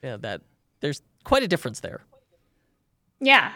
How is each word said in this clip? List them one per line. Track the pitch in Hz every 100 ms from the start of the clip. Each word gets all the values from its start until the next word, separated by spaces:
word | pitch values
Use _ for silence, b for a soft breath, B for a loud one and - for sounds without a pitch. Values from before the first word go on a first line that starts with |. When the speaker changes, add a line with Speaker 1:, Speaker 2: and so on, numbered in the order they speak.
Speaker 1:
you | 131
know, | 110
that | 110 90 - _ _ -
there's | 147 139 _ _
quite | - 269
a | 220
difference | 170 123 -
there. | - - _ _ _ _ _ _ _ _ _ _ _ -
Speaker 2:
Yeah, | 269 262 -